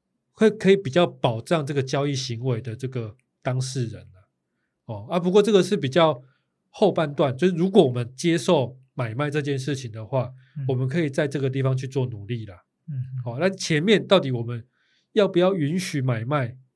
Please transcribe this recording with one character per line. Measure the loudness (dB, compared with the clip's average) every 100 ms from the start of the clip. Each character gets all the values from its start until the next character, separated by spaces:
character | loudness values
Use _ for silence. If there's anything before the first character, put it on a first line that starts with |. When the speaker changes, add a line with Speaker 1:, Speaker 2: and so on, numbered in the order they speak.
| _ _ _
Speaker 1:
会， | 2 2
可 | 4 4
以 | 4
比 | 4
较 | 2 2
保 | 2 -2 -2
障 | 0 -2
这 | 0
个 | -2
交 | -2 -2 -2
易 |
行 | -2 -6 -4
为 | -4 -4
的 | -4 -8
这 | -8
个 | -8 -10 -12 _ _
当 | -4 -2
事 | -4 -4 -6
人 | -8
啊。 | -18 _ _ _ _ _ _ _
哦， | -12 -12 -4
啊， | -2
不 | 2
过 | 4
这 | 6
个 | 4
是 | 4
比 | 0 0
较 | 2 2 2 -8 _ _ _ _
后 | 0 2
半 | 2 -2
段， | 0 -2
就 | 0 0
是 |
如 | 0 2
果 | 6 4
我 |
们 | 2 -6
接 | -4 0 0
受 | 2 2 2 -6 _
买 | -6 -6
卖 | -4 -2
这 | -2
件 | -2 -2
事 | -2
情 | -4 -6
的 | -12
话， | -4 -4 -4 -8 _ -8
Speaker 2:
嗯。 | -2
Speaker 1:
我 |
们 | -2 0
可 | 0
以 | -2
在 | 0 -2
这 | 0
个 | -2
地 | 0
方 | 0
去 | 0 -2
做 | -2
努 | -2 -4 -8
力 | -8
啦。 | -8 -16 _ _ -10
Speaker 2:
嗯， |
嗯。 | -8 -6 -8
Speaker 1:
哦， | -8 -2
那 | -2
前 | -2 -2 0
面 | 4 2 4
到 | 2
底 | 2
我 | -4
们 | -4 -8 -12 _ _ _ _
要 | 2 2
不 | 4
要 | 2
允 | 2 0 -2
许 | -4 -2
买 | -2 -2 -2
卖， | -2 -2 -8 _